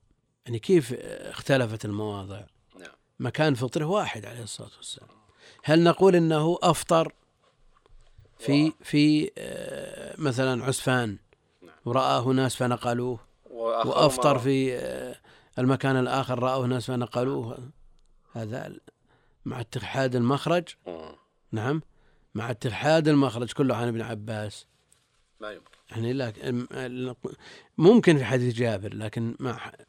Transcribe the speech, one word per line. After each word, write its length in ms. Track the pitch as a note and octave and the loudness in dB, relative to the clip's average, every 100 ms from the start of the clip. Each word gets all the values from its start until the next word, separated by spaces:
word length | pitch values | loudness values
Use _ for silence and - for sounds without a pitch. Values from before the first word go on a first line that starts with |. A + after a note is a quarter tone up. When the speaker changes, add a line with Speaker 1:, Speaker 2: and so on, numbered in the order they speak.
| _ _ _ _ - | _ _ _ _ -10
Speaker 1:
يعني، 140 | A2+ | -6
كيف 340 | - F3+ A#2+ | 2 4 4
اختلفت 920 | A#2+ - - - - - C3+ A#2 A2 G#2+ | -6 -10 -12 -12 -10 0 2 2 -4 -6
المواضع؟ 580 | G#2 G#2+ G2+ F#2+ G2 G#2 _ _ - | -4 -4 -6 -10 -12 -16 _ _ -20
Speaker 2:
نعم. 120 | - - _ - | -20 -20 _ -8
Speaker 1:
مكان 340 | A#2+ - D#3 | -6 0 0
فطره 320 | A#2 B2+ E3 D3+ | 2 -2 -2 -2
واحد 400 | G3+ E3+ A2+ A2 | -2 -2 -6 -12
عليه 180 | A#2+ | -14
الصلاة 280 | A2 - - - | -14 -14 -16 -18
والسلام. 320 | - - - _ _ _ - - | -16 -16 -18 _ _ _ -20 -10
هل 200 | - D#3+ | 4 6
نقول 320 | E3+ E3 F#3+ F3 | 6 6 6 8
إنه 420 | D#3+ D#3 D#3 F3 | 6 4 2 2
أفطر 520 | F3 D3+ - E3 D#3 - _ _ _ _ _ _ _ - - - - _ | 2 2 2 2 2 -6 _ _ _ _ _ _ _ -20 -20 -20 -20 _
في، 280 | - C#3+ D#3 | 0 4 2
Speaker 2:
و- 40 | - | 0
Speaker 1:
في، 500 | - D3 D3+ D3+ D3+ - | -2 4 6 4 0 -6
آه، 800 | - - - C#3 - - - - | -10 -10 -10 -10 -12 -12 -14 -4
مثلًا 480 | C#3+ B2 C3 B2 C3 | -2 0 0 0 -2
عسفان 520 | - C#3 B2+ A2+ G2 _ _ _ _ | -2 0 0 0 -6 _ _ _ _
Speaker 2:
نعم. 140 | E2+ D#2+ A#2 | -20 -12 -2
Speaker 1:
ورآه 400 | B2+ C3 C3+ B2 | 0 2 2 2
ناس 300 | C3 C3 - | 2 0 0
فنقلوه، 640 | B2 A#2+ B2 A#2+ B2 A#2+ - _ - | -2 -2 -2 -4 -4 -8 -12 _ -18
Speaker 2:
وآخر 440 | A#2 A2+ A2+ B2 | -6 -2 0 0
Speaker 1:
وأفطر 440 | C3+ D3 B2+ C#3+ | 4 4 4 4
Speaker 2:
مرة. 60 | C3 | 4
Speaker 1:
في، 380 | C3 C3+ C3 B2 | 2 0 0 -2
آه، 380 | B2+ B2+ B2+ B2 _ - _ - | -6 -8 -10 -14 _ -20 _ -2
المكان 360 | B2+ C3 C3+ C3 | 0 2 2 0
الآخر 440 | B2 C3 B2+ B2 | 0 -2 -2 -2
رآه 260 | B2+ C3 B2 | 0 0 0
ناس 200 | B2+ A#2+ | -2 -2
فنقلوه؟ 840 | B2+ A#2+ B2 B2+ C#3 A#2 B2+ B2 - - _ _ _ _ | -4 -4 -2 -2 -4 -6 -12 -16 -20 -20 _ _ _ _
هذا 340 | A#2+ A2 B2+ - | -10 -8 -8 -12
ال-، 140 | - - _ _ _ _ _ - | -16 -20 _ _ _ _ _ -12
مع 160 | A#2+ | -10
اتحاد 540 | A#2 B2+ - C3+ C3+ B2 | -10 -10 -6 -2 0 0
المخرج. 520 | A#2+ C3+ D#3 F3 E3 - - | 0 0 0 -2 -2 -12 -14
Speaker 2:
مم. 280 | E2 D#2 - _ _ _ | -14 -14 -18 _ _ _
Speaker 1:
نعم، 300 | A2 A#2 D#3 - _ _ _ _ G#2 | -6 -2 -4 -6 _ _ _ _ -8
مع 160 | A2+ | -6
اتحاد 560 | A#2 C3 G2+ D3 D#3+ D#3 | -6 -6 -2 2 4 4
المخرج 440 | C#3+ C3+ A#2 A#2+ | 4 4 0 -6
كله 240 | - C3+ C3 | -2 -2 0
عن 120 | A#2+ | -2
ابن 140 | A2+ | -4
عباس. 640 | A2+ A2 A2 G#2+ G#2+ - - _ _ _ _ _ _ _ | -6 -10 -8 -8 -8 -12 -20 _ _ _ _ _ _ _
Speaker 2:
ما 120 | G#2+ | -14
يمكن. 200 | F2 - _ _ | -14 -20 _ _
Speaker 1:
يعني، 220 | A2+ A#2 | -6 -4
لا، 380 | C3+ A#2 G#2+ C#3 | -4 -6 -8 -6
م-، 160 | B2 B2 | -6 -6
ال-، 440 | C3 B2+ B2+ B2+ B2 - - - - _ - | -10 -10 -8 -8 -8 -12 -14 -20 -20 _ 6
ممكن 400 | E3 A#3+ F3+ D3 | 8 10 8 4
في 80 | B2 | 4
حديث 280 | C3 B2 | 0 0
جابر، 400 | A2+ A#2+ G2+ G2+ | 0 -2 -2 -6
لكن 420 | G#2 G#2+ A#2+ A#2 - | -8 -6 -4 -4 -4
مع 180 | C3 G#2+ | -8 -8
ح-، 140 | - - | -12 -16